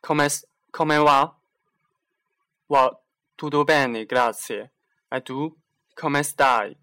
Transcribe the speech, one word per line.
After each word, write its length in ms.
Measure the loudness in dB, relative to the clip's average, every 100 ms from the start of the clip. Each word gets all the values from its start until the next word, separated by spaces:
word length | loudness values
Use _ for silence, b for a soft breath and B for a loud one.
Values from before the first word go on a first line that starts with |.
Come 280 | -2 0 0
s-, 180 | -2 -12 _ _
come 260 | -6 0 4
va?” 360 | 4 4 2 _ _ _ _ _ _ _ _ _ _ _ _ _ _
“Va 280 | 2 2 -2 _ _ _ -12
tutto 300 | -4 -2 2
bene, 400 | 2 0 -4 -4
grazie. 640 | 0 0 -2 -10 -10 -10 _ _ _ _
E 120 | -10
tu, 360 | -8 -8 -8 _ _ _ _ -10
come 280 | -4 -2
stai?” 540 | -4 0 2 2 -2 -10